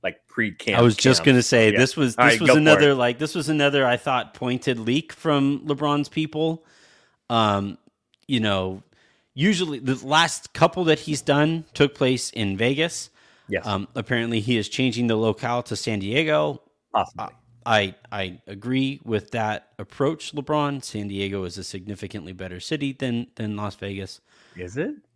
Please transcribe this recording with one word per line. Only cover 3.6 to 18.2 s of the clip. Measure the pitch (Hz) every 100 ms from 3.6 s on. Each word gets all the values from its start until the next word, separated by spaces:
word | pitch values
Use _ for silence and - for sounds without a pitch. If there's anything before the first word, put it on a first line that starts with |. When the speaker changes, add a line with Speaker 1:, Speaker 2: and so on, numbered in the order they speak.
| 143 143 127
Speaker 2:
I | 123
thought, | - 127 110
pointed | - 127 123 135 120
leak | 110 135 160
from | - 160 147 139 143 151
LeBron's | 139 147 147 143
people. | - 156 156 160 160 _ _ _ _ _ _ _
Um, | 117 107 101 101 - _ _ _ _ -
you | 127
know, | 110 98 92 95 _ _ _ _ _
usually | 131 180 180 175 139
the | 127 131 135
last | 151 165 - -
couple | - 165 - 165
that | 151
he's | - 143
done | - 143 151 165 156
took | - 139 -
place | 131 127 -
in | - 101 98
Vegas. | 117 143 170 - - _ _ _ -
Speaker 1:
Yes. | 95 104
Speaker 2:
Um, | 101 98 -
apparently | 104 120 117 117
he | 107 117
is | 101
changing | - 127 113 120
the | 110
locale | 113 104 120 123
to | - 110
San | - 107
Diego. | 98 127 156 151 151 135 _ _ _
Speaker 1:
Possibly. | 214 185 - 107 _ _ _ 117
Speaker 2:
I, | 110 98 - _
I, | 101